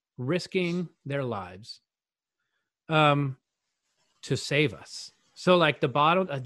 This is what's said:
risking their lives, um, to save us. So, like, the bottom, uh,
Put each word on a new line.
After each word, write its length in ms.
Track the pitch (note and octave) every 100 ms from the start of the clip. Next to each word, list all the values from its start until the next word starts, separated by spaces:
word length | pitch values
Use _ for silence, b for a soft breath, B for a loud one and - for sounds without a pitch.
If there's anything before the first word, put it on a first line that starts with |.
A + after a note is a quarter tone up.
| _ -
risking 720 | B2+ F3 - F#3 F3 F3+ E3 _ C3+
their 180 | C#3
lives, 560 | B2+ G#2 F2+ F#2+ A2+ - _ _ _ _ _ _ _ _ _ _ -
um, 480 | D#3 D3 C#3+ C#3 C3 _ _ _ _ _ _ _ _
to 120 | - C3
save 380 | - D3 C#3
us. 380 | - - - - _ _ -
So, 200 | F3+ F3+
like, 240 | D#3 C#3
the 80 | C#3+
bottom, 400 | C#3+ D3+ F#3 F#3
uh, 100 | C#3